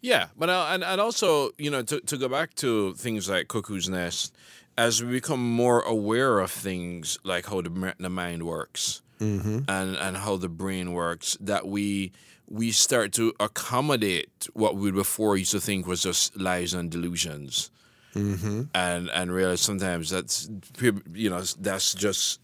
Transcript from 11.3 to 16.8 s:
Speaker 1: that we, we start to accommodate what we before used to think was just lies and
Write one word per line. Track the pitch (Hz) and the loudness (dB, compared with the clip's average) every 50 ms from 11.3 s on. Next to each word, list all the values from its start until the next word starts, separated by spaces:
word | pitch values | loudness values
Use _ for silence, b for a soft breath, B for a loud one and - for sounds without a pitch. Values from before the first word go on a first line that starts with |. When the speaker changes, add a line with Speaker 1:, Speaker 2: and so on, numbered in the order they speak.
| - - | -4 -4
Speaker 1:
that | 101 98 101 95 - | -2 0 0 0 0
we, | 95 98 104 101 101 101 98 98 90 B B B B B B B - | 0 -2 0 0 0 0 -2 -2 -4 B B B B B B B -12
we | - 107 117 117 | -4 -2 -2 0
start | 107 - - - 139 123 110 101 - | 4 4 4 6 6 4 4 4 2
to | - 113 113 - - | 2 2 2 2 2
accommodate | 104 107 _ - - - 123 123 139 151 143 120 107 101 90 82 - - _ _ - - - | 0 0 _ -4 -6 0 0 0 4 4 4 4 4 2 2 0 -2 -4 _ _ -12 -10 -2
what | - 107 101 73 | 2 2 2 2
we | 98 98 101 | 2 0 0
before | 95 98 98 - - - 110 107 101 95 | 2 2 2 0 0 2 4 4 4 4
used | 95 - - | 2 2 0
to | 101 | 0
think | - - 101 95 87 | 0 0 -2 -2 0
was | 90 90 85 - | -2 -2 0 0
just | 95 87 - - - - | 0 2 2 2 0 0
lies | 98 95 92 90 90 90 85 90 | -2 0 0 2 0 0 -2 -2
and | 90 | -2